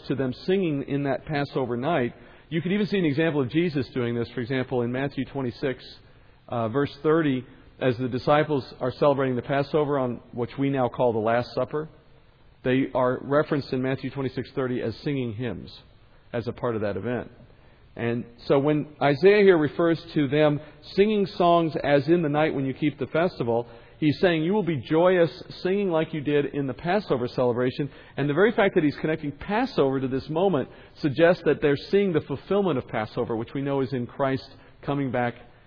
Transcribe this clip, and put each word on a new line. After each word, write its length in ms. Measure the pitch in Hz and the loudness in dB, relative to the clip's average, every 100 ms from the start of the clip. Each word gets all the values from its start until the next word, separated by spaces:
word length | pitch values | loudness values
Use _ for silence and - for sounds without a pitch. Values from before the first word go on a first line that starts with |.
| - | -6
to 40 | |
them 180 | 135 131 | -4 -2
singing 520 | 120 - 190 175 139 | -4 -2 0 0 -2
in 200 | - 143 | -2 -2
that 220 | 139 - - | -2 -4 -4
Passover 500 | 147 143 143 123 120 | -4 -4 -2 -2 -2
night. 380 | 139 165 120 - - - - | 0 0 0 -4 -18 -20 -6
You 120 | 156 | -4
could 100 | 147 | 0
even 140 | 208 208 | 0 0
see 140 | 202 | 0
an 60 | 165 | 0
example 360 | 135 165 147 | 2 0 0
of 80 | 127 | 0
Jesus 380 | 156 175 143 123 | 0 0 -2 -4
doing 240 | 131 120 | -2 -2
this, 160 | 117 113 | -2 -4
for 120 | - | -6
example, 420 | 113 135 123 127 | -4 -4 -2 -2
in 80 | 120 | -2
Matthew 340 | 123 139 139 123 | -2 -4 -6 -6
twenty-six, 580 | 139 127 - 139 127 - - - - - _ - | -6 -6 -4 -4 -6 -10 -20 -20 -20 -20 _ -10
uh, 180 | 120 113 | -4 -2
verse 280 | 127 143 - | -2 -4 -2
thirty, 420 | 160 160 151 127 123 - - - | 0 2 2 0 -4 -18 -20 -4
as 160 | 131 117 | -2 0
the 120 | 127 | -4
disciples 640 | 120 - 147 151 143 - - | -2 2 2 2 -2 -4 -6
are 100 | 127 | -6
celebrating 460 | - 147 139 135 123 | 2 2 4 0 -2
the 40 | |
Passover 560 | - 139 143 156 143 143 | -2 -2 0 0 0 0
on 220 | 127 117 - | -2 -6 -10
which 240 | 113 117 - | -8 -6 -2
we 120 | 139 | -2
now 200 | 139 120 | 0 0
call 240 | - 123 | 2 0
the 60 | 113 | 2
Last 340 | 110 117 123 | 0 0 -2
Supper. 340 | - 123 151 160 - _ - _ _ - _ | -4 -4 -4 -8 -14 _ -20 _ _ -20 _
They 240 | 131 131 135 | 0 0 2
are 260 | 127 127 127 | 0 0 0
referenced 500 | - 143 151 151 - | 0 0 2 -2 -2
in 100 | 131 | -4
Matthew 280 | 131 135 131 | -2 -4 -6
twenty-six 420 | 139 131 - - | -6 -6 -6 -8
thirty 300 | - 127 123 | -4 -4 -2
as 120 | 113 104 | -4 -6
singing 340 | 156 139 120 | -6 -4 -4
hymns 400 | 107 123 85 - - - - - - _ | -6 -6 -8 -12 -20 -20 -20 -20 -20 _
as 120 | 120 113 | -6 -6
a 20 | |
part 240 | - 123 113 | -4 -4 -2
of 60 | |
that 160 | 104 98 | -2 -4
event. 340 | 107 120 - - - - - - - - | -4 -4 -6 -14 -20 -20 -20 -20 -20 -6
And 300 | 117 120 - - - | -4 -4 -6 -14 0
so 120 | 143 | 2
when 280 | 143 151 - - | 4 0 -2 -2
Isaiah 420 | 139 139 190 208 | 0 4 6 8
here 140 | 196 175 | 8 6
refers 400 | 147 - 170 165 - | 2 0 2 0 -2
to 140 | 156 139 | -2 0
them 320 | 147 151 147 - - - | 4 4 2 -4 -20 -8
singing 320 | - 208 208 196 | 2 2 2 0
songs 480 | - 175 170 165 139 | 2 4 6 4 0
as 280 | 143 143 131 | 2 2 4
in 120 | 175 | 2
the 60 | 156 | 2
night 260 | 151 156 | 2 0
when 120 | 143 135 | 0 -4
you 80 | |
keep 260 | 127 147 - | -2 -2 -2
the 80 | 123 | -4
festival, 580 | 156 175 - 117 117 123 - - - | 0 0 -2 0 0 -2 -12 -20 -2
he's 200 | 151 - | 0 4
saying 240 | 185 165 | 2 2
you 100 | 160 | 2
will 100 | 214 | 0
be 140 | 175 147 | 0 -2
joyous 540 | - 156 180 185 165 - - - | 0 4 6 6 4 0 -16 -8
singing 280 | 180 196 196 | -2 0 2
like 240 | 160 160 | 0 0
you 80 | 156 | -4
did 260 | 139 147 139 | 0 0 0
in 200 | 143 139 | -2 -4
the 60 | |
Passover 540 | 123 170 202 202 139 123 | -4 0 0 0 -2 -2
celebration. 600 | - 123 117 127 - 143 - - - | 0 0 2 0 -2 -6 -8 -14 -4
And 120 | 143 | -2
the 40 | |
very 180 | 147 214 | 2 2
fact 240 | 233 196 185 | 4 2 4
that 80 | |
he's 120 | 151 - | 0 0
connecting 340 | 160 156 147 | -2 -2 -6
Passover 720 | - - 214 254 - 139 135 | -10 -4 -2 -2 2 2 2
to 60 | 131 | -2
this 220 | 131 131 | -4 -4
moment 380 | 156 196 151 117 - - - | 0 2 2 -2 -8 -20 -6
suggests 480 | 151 123 165 175 160 | -4 4 4 4 2
that 160 | 131 | 2
they're 160 | 147 143 | 2 0
seeing 340 | - 196 202 | 0 2 2
the 100 | 156 | 0
fulfillment 560 | - 139 - 196 190 131 | -4 -8 -2 0 2 -2
of 100 | - | -4
Passover, 460 | 120 107 - 117 113 | -6 -4 -4 -4 -4
which 160 | 120 | -6
we 80 | 139 | -6
know 200 | 139 139 | -4 -2
is 120 | 135 | -2
in 120 | 135 120 | -4 -6
Christ 440 | - 135 135 - - - - | -2 -2 -2 -6 -20 -20 -12
coming 300 | - 143 135 | -4 -2 -2
back 240 | 123 120 - - - | -2 -2 -4 -16 -20